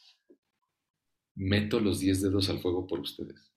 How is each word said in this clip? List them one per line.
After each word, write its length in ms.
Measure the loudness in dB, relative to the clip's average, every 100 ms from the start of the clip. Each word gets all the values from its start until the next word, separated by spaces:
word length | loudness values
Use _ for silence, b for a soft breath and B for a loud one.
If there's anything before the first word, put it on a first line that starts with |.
| _ _ _ -20 _ _ _ _ _ _ _ _ _ -6
"Meto 440 | 2 2 2 2
los 200 | 2 2
diez 220 | 2 2
dedos 280 | 2 2 0
al 100 | -2
fuego 280 | -2 -2 -4
por 120 | -6
ustedes. 540 | -8 -10 -14 -14 _